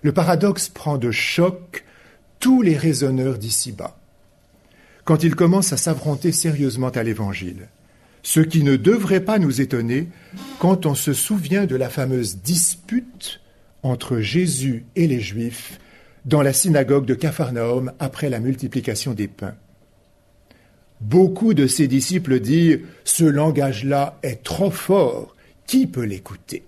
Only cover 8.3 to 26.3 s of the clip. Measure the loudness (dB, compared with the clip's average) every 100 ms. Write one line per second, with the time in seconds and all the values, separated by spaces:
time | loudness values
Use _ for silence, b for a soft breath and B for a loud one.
8.3 | 2 4 4 4 4 4 2 2 0 2
9.3 | 0 2 0 -2 -2 -2 -2 -4 B B
10.3 | B -18 -2 0 2 0 -2 -2 -2 -2
11.3 | -2 -2 -2 0 -2 -4 -4 -2 -2 -2
12.3 | -6 -2 0 0 -4 -4 -4 -4 -16 -16
13.3 | -16 b b b b -6 -4 -4 -4 -2
14.3 | 0 0 -2 -4 -4 -6 -2 0 0 -4
15.3 | -6 -8 -8 -18 -20 b b b b -2
16.3 | 2 2 2 2 2 4 2 2 -2 -2
17.3 | -2 -4 -2 -2 -2 -4 -6 -10 -6 -4
18.3 | -2 -4 -4 -4 -4 -4 -6 -6 -6 -6
19.3 | -8 -12 -14 _ _ _ _ _ _ _
20.3 | _ _ b b b b _ 2 6 6
21.3 | 4 2 4 2 4 2 2 0 -2 2
22.3 | 0 2 4 6 4 B B -4 2 4
23.3 | 4 2 2 0 -2 -2 0 0 -4 -8
24.3 | -8 -8 -2 -2 -2 0 2 2 0 -10
25.3 | _ b b 0 2 2 -2 -6 -6 -14